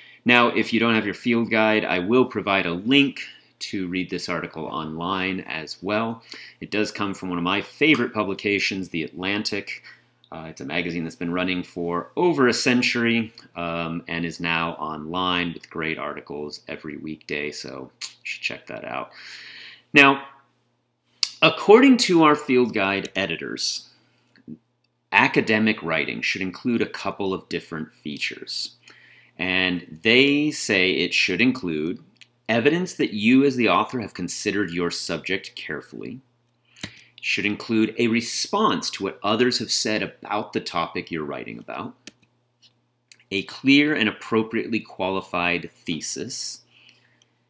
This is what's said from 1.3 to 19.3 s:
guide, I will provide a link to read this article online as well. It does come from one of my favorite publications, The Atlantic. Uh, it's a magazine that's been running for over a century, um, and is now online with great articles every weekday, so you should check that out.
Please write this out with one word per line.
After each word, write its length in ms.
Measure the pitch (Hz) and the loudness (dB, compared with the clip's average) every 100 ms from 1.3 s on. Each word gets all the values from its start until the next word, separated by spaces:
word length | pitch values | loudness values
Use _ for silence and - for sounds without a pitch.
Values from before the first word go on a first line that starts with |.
| 117 110 | 0 2
guide, 320 | 113 110 107 | 2 4 2
I 160 | - 90 | 2 -2
will 240 | 92 127 | 2 4
provide 420 | 123 107 95 98 87 | 4 0 0 0 0
a 80 | |
link 460 | 87 107 139 139 - - - _ - | -2 2 4 4 0 -14 -18 _ -12
to 300 | - 104 90 | -8 -6 -4
read 200 | 92 87 | -4 -4
this 200 | 87 - | -4 -4
article 380 | 85 85 82 78 | -6 -6 -8 -8
online 760 | 78 78 80 87 95 92 92 | -6 -8 -6 -4 -2 -2 -4
as 360 | - 80 76 - | -6 -10 -10 -10
well. 400 | 92 107 113 117 - - - - | -4 -2 -2 -6 -12 -18 -18 -16
It 100 | 90 | -6
does 220 | 101 104 | -2 -2
come 200 | - 101 | -2 -4
from 140 | 95 92 | -4 -6
one 100 | 87 | -2
of 60 | |
my 160 | 87 101 | -2 -2
favorite 540 | - - 151 131 120 | -4 0 4 4 2
publications, 720 | 110 98 95 104 101 - 98 87 | -2 -4 -2 -2 0 -2 -4 -6
The 160 | 85 | -6
Atlantic. 800 | 78 80 92 104 107 101 - - - - _ _ - | -6 -6 -4 -4 -4 -6 -8 -14 -16 -20 _ _ -18
Uh, 120 | 82 80 | -14 -14
it's 140 | 80 | -12
a 40 | 71 | -6
magazine 380 | 85 87 85 | -4 -4 -4
that's 100 | 82 | -6
been 200 | - 87 | -6 -4
running 280 | 90 92 90 | -2 -2 -4
for 480 | 87 - 85 87 - - | -6 -6 -4 -4 -4 0
over 320 | 175 147 123 | 2 4 4
a 60 | |
century, 800 | 113 131 123 123 120 117 117 110 - - 85 | 4 2 2 2 0 2 0 -2 -8 -18 -10
um, 440 | 85 85 82 82 - | -6 -4 -4 -6 -6
and 160 | 82 | -6
is 160 | 85 82 | -6 -4
now 360 | 85 82 82 82 | -2 -2 -2 -4
online 760 | 78 78 78 90 90 90 87 | -8 -8 -6 -2 0 0 -2
with 180 | 80 - | -6 -12
great 280 | 82 80 78 | -8 -6 -6
articles 640 | 71 73 - 71 73 - - | -8 -10 -12 -10 -10 -12 -12
every 260 | 73 78 73 | -12 -10 -10
weekday, 560 | 78 76 - 76 73 | -10 -12 -8 -6 -6
so 400 | 71 65 65 65 - | -8 -12 -12 -14 -12
you 60 | - - | -14 -12
should 180 | - - | -12 -8
check 240 | - - - | -8 -8 -12
that 200 | 55 - | -12 -8
out. 260 | 65 - - - | -8 -10 -14 -18